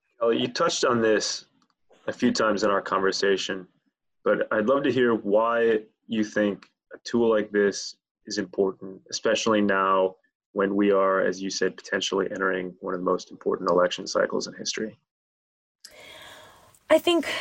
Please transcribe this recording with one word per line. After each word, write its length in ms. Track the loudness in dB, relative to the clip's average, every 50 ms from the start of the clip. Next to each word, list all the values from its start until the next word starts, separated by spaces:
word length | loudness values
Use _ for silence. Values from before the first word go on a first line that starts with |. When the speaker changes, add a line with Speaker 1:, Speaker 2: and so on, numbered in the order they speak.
| _ _ _ -2
Speaker 1:
Kelly, 200 | 0 0 2 0
you 80 | 0
touched 380 | -2 -2 0 -2 0 0 0 0
on 160 | 0 2 2
this 440 | 4 4 2 2 0 -2 -6 -8 -12 _ _ _ _ _ _ _ _ _ _ _ -12
a 80 | -10 -6
few 180 | 0 0 0
times 320 | 2 2 2 0 0 2 0
in 60 | 0
our 120 | 0 0
conversation, 840 | -2 -2 -2 0 0 0 0 2 2 2 2 0 -2 -6 -8 -8 -10 -16 _ _ _ _ _ _ _ _ _ _ 0
but 240 | 0 2 2 0 -2
I'd 160 | 0 0 2
love 160 | 2 2 2 2
to 80 | 2
hear 240 | 2 2 2 2 2
why 640 | 0 0 2 2 2 2 2 2 2 2 2 2 0 -2 -6 _ _ _
you 160 | -6 -2 -2 -2
think 440 | -2 0 0 0 0 0 -4 -10 _ _ _ _ -20 -20
a 60 | -18
tool 300 | -8 -2 0 2 2 4
like 200 | 2 2 0 0
this 460 | 2 2 2 2 0 -2 -10 -14 -16 _ _ _ _ _ -14
is 100 | -10 -6
important, 640 | -6 -6 -4 0 0 0 0 -2 -6 -12 -16 -16 -18 _ -12
especially 520 | -8 -4 -2 -2 0 0 0 0 2 2
now 540 | 2 2 2 2 2 2 2 2 2 0 -2 _ _ _ _ _ _ _
when 240 | -4 -2 0 0 2
we 160 | 2 4 4
are, 300 | 4 4 4 2 2 2
as 200 | 0 -2 -2 -4
you 80 | -6 -6
said, 260 | -4 -2 -2 -2 -4
potentially 520 | -6 -8 -6 -4 -4 -2 -2 -2 -2 -2 -2
entering 460 | -4 -4 -2 -2 -2 -2 -4 -8 -10 -10
one 120 | -8 -8 -6
of 60 | -4
the 60 | -2
most 260 | -2 -2 -2 -4 -10
important 380 | -14 -6 -4 -4 -2 -2 0 2
election 360 | 2 2 2 0 -2 -6 -8
cycles 400 | -4 -2 -2 -2 -2 -2 -6 -6
in 80 | -8 -12
history. 420 | -12 -10 -8 -6 -6 -8 -8 -10 _ _ _ _ _ _ _ _ _ _ _ _ _ _ _ _ _ -20 -20 -20 -20 -20 -20 -20 -20 -20 -20 -20 -20 -20 -20 -20 -20 -20 -20 _ _ _ 4
Speaker 2:
I 100 | 4 4
think 280 | 4 4 2 2 0 -2 -6 -8